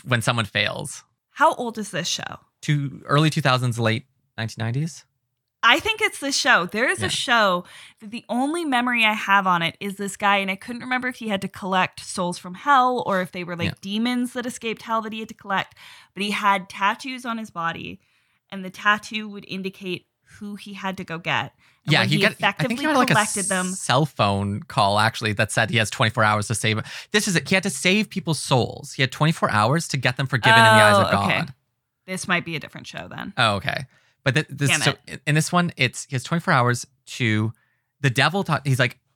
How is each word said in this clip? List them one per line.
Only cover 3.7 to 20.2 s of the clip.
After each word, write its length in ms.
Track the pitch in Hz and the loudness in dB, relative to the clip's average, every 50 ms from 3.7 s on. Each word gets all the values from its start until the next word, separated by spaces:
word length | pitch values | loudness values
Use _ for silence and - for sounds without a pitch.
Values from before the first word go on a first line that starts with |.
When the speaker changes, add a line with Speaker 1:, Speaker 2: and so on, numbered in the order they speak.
| 113 120 | -2 0
Speaker 1:
late 280 | 117 113 110 113 - _ _ _ _ _ _ | 0 0 0 0 -4 _ _ _ _ _ _
nineteen 280 | - 110 110 - - 113 | -8 -8 -8 -6 -6 -6
nineties? 400 | 113 117 139 156 170 - - - _ _ _ _ _ _ _ _ _ _ _ - | -4 -4 -4 -4 -6 -8 -12 -20 _ _ _ _ _ _ _ _ _ _ _ 4
Speaker 2:
I 160 | 226 - 320 | 4 4 4
think 200 | - 440 440 427 | 2 -2 -2 0
it's 180 | 427 392 - - | -2 -2 -2 -4
this 180 | - 277 269 | -4 -4 -2
show. 300 | - - 277 233 196 175 | 0 2 4 4 4 4
There 220 | 180 - 214 240 311 | 0 -2 -2 0 0
is 120 | 381 - | -2 -2
Speaker 1:
Yeah. 60 | - | -4
Speaker 2:
a 40 | - | -4
show 540 | - - - - 247 233 214 196 180 180 180 - - - - - - _ | -4 -4 0 2 4 4 4 4 2 0 -2 -8 -14 -20 -20 -20 -20 _
that 100 | - 208 | -16 -14
the 140 | 214 233 - - | -12 -12 -8 -4
only 360 | 214 240 262 285 311 349 349 | -4 -2 -2 -2 -2 -2 -2
memory 400 | 302 262 240 247 247 240 233 226 | 0 0 0 0 0 2 2 2
I 80 | 214 214 | 2 2
have 340 | 214 - - 196 202 190 | 0 2 4 4 4 4
on 160 | 190 180 170 165 | 4 2 2 0
it 140 | 165 - - | -2 -4 -6
is 160 | - 202 190 | -8 -8 -6
this 200 | - 202 202 196 | -6 -6 -8 -6
guy, 200 | - 214 202 202 202 | -2 0 2 2 2
and 120 | 196 190 | 2 -2
I 60 | 190 | -4
couldn't 260 | 185 - - 240 240 247 | -6 -8 -10 -12 -10 -6
remember 240 | 254 254 254 247 247 | -4 -4 -2 -2 -4
if 80 | 254 | -6
he 120 | - 233 220 | -6 -4 -4
had 120 | 196 196 196 | -4 -4 -4
to 60 | 190 | -6
collect 520 | - - - 185 190 196 175 - - - | -8 -8 -4 0 2 2 2 0 -2 -8
souls 380 | - - - - 180 175 175 - | -14 -10 -6 -4 -4 -4 -4 -6
from 160 | - 180 180 | -10 -14 -14
hell 480 | 180 - 294 285 262 247 254 254 240 - | -6 2 4 4 6 6 4 2 0 -2
or 140 | - 196 185 | -2 -2 -2
if 100 | 185 170 - | -2 -4 -6
they 120 | 185 180 | -8 -8
were, 100 | 170 175 | -8 -6
like, 100 | 165 - - | -4 -4 -4
Speaker 1:
Yeah. 60 | - - | -4 -6
Speaker 2:
demons 520 | - 196 202 220 226 247 247 247 247 240 - | -8 -6 -4 -2 0 0 0 0 -2 -4 -4
that 140 | 254 233 | -6 -6
escaped 360 | 254 233 - - 226 214 - - | -6 -8 -6 -6 -8 -8 -8 -4
hell 200 | - 226 226 214 | -2 -2 -2 -2
that 100 | 220 214 | -4 -8
he 80 | 220 | -10
had 80 | 220 214 | -10 -12
to 60 | 220 | -14
collect. 400 | - - 202 196 185 - - - - - - - - - _ _ | -14 -8 -4 -2 -2 -2 -4 -8 -18 -20 -20 -20 -20 -20 _ _
But 80 | - 202 | -6 -4
he 60 | 208 202 | -4 -2
had 360 | 202 208 202 196 196 185 - | 0 2 2 2 2 0 -6
tattoos 560 | - - 196 202 226 233 - 269 262 247 247 | -4 0 0 0 0 0 -6 -10 -10 -8 -6
on 140 | 247 226 226 | -6 -6 -6
his 120 | 220 214 | -8 -10
body, 500 | - 175 165 165 165 - - - 185 - _ _ _ _ _ _ _ _ _ _ | -8 -4 -4 -4 -4 -4 -8 -12 -14 -16 _ _ _ _ _ _ _ _ _ _
and 140 | - 196 185 | -14 -12 -12
the 60 | 185 | -12
tattoo 580 | 185 - - 208 208 208 208 - 220 214 214 214 | -14 0 2 2 2 2 0 -6 -8 -8 -8 -10
would 160 | 202 202 - | -12 -14 -14
indicate 600 | - - 190 185 190 190 - 202 185 180 - - _ _ _ | -12 -10 -8 -8 -8 -10 -10 -8 -8 -8 -8 -10 _ _ _